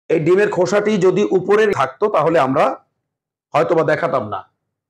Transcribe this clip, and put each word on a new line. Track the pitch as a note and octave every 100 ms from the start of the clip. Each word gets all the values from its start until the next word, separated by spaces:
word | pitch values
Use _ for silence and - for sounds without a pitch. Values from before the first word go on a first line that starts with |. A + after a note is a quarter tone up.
| -
এই | E3
ডিমের | D#3 F#3 G#3
খোসাটি | F3 F3+ G#3 G#3 G#3+
যদি | F#3 F3 G#3
উপরে | F#3+ F3+ G#3 G#3+
থাকতো | F#3+ - - G#3
তাহলে | G3 D3+ D#3+
আমরা | C3 C3+ G#3+ - _ _ _ _ _ _ _
হয়তোবা | C#3+ E3 E3
দেখাতাম | D#3 D3+ E3 C3+ G#2+
না, | F#2+ - _ _ _ _